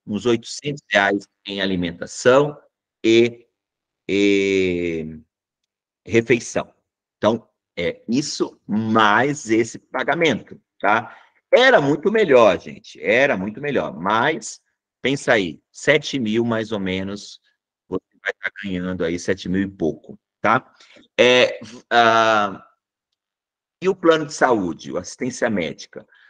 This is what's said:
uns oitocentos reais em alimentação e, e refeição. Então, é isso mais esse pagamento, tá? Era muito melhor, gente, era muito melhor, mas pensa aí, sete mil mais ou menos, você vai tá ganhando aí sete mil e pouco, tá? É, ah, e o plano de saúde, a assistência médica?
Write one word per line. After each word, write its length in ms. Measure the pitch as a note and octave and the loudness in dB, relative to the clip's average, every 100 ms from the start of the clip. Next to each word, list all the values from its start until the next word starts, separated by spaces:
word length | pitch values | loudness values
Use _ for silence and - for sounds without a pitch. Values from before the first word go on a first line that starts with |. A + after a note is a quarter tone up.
| - | -10
uns 200 | G#2 A#2 | -4 0
oitocentos 560 | A#2 - - D3 D3 - | -2 -4 -12 -10 -10 -2
reais 380 | G2+ G2 G2+ - _ | 0 0 -2 -8 _
em 160 | - G2 | -12 -6
alimentação 960 | G2 F#2 F2 E2+ - - B2 C3 D3 D3 _ _ _ _ | -2 -2 -4 -8 -12 0 4 4 4 -4 _ _ _ _
e, 440 | A2 A2+ A#2 A#2 _ _ _ _ _ _ - | 4 4 4 -2 _ _ _ _ _ _ -4
e 1080 | G2 G2+ G2 G2 F#2+ F#2 F2 F2 E2 D#2 D#2 - _ _ _ _ _ _ _ - | 0 2 2 2 0 0 -2 -4 -6 -8 -14 -20 _ _ _ _ _ _ _ -4
refeição. 640 | A#2 A#2 A#2+ - - - _ _ _ _ _ | 0 2 0 -2 -8 -8 _ _ _ _ _
Então, 320 | G#2 A2+ - _ _ - | 0 0 -4 _ _ -6
é 240 | E2+ - - | -6 -6 -4
isso 520 | B2 C#3+ - F3 - | -4 -2 -6 -8 -8
mais 840 | - G#2 A2 A2 G#2+ G#2+ C#3 C#3+ G#2+ | -8 -4 0 2 4 4 0 -4 -2
esse 260 | A2 A#2 - | 0 0 -6
pagamento, 840 | _ C3 B2+ D3+ D#3+ G2+ - - _ _ | _ -6 -4 0 0 -2 -6 -20 _ _
tá? 380 | F#2+ A2 A2 - _ _ _ | 0 0 -2 -14 _ _ _
Era 280 | G3+ C4 A3+ | 4 6 4
muito 320 | C#3+ D#3 G3+ | 4 0 0
melhor, 480 | A3 F#3+ B2+ A2 E2+ | 0 4 6 6 4
gente, 420 | D2 C#2+ - - | -4 -18 -20 -8
era 340 | E2+ A#2 C#3 G#2+ | 0 2 2 0
muito 240 | G2 G#2+ | -6 -8
melhor, 320 | C#3+ A2+ D2+ | -4 -4 -4
mas 680 | C2 F#2 A2 C#3 F#3 - - _ _ _ _ | -4 -2 0 0 -2 -8 -16 _ _ _ _
pensa 300 | B2 C#3 - | -4 -2 0
aí, 280 | A#2 F2 C#2+ _ | 0 0 -8 _
sete 480 | - - D3 - C#3 | -4 0 0 0 -6
mil 240 | A2 A2 | -2 -2
mais 260 | A#2+ A2+ G#2+ | 0 -2 -4
ou 80 | A2 | -6
menos, 600 | F#2+ F#2 F#2+ G2+ - - _ _ _ _ _ | -4 -4 -6 -10 -16 -20 _ _ _ _ _
você 280 | F#2 - _ | -10 -10 _
vai 100 | - | -12
tá 180 | - G2 - | -10 -10 -10
ganhando 420 | G2+ F2+ F2+ F2+ | -8 -6 -6 -4
aí 140 | E2+ F2 | -4 -4
sete 300 | - F#2 F2+ | -4 -4 -2
mil 140 | F#2 | -2
e 60 | G2+ | -2
pouco, 480 | F#2+ D#2+ D2+ - C#2 _ _ | -4 -4 -4 -12 -20 _ _
tá? 320 | G#2 A#2+ - _ _ - _ - | 0 0 -2 _ _ -20 _ 2
É, 400 | B2 B2 A#2+ - A2 A#2+ - | 4 4 2 -2 -16 -20 0
ah, 760 | A#2+ A#2 A2+ A2+ G#2+ G2+ F#2+ - _ _ _ _ _ _ _ _ _ _ _ | 4 4 4 4 2 0 -6 -18 _ _ _ _ _ _ _ _ _ _ _
e 60 | F3+ | -4
o 80 | F#3+ | 2
plano 300 | E3 D#3+ D3 | 4 4 0
de 60 | |
saúde, 640 | - C#3 A#2 F2+ C#2+ C#2+ C#2+ | 0 2 2 -2 -8 -10 -10
a 40 | |
assistência 500 | - - B2+ - A#2+ | -10 -10 -8 -4 -4
médica? 560 | G2+ D#2 C#2 - - - _ | -2 -6 -8 -16 -20 -20 _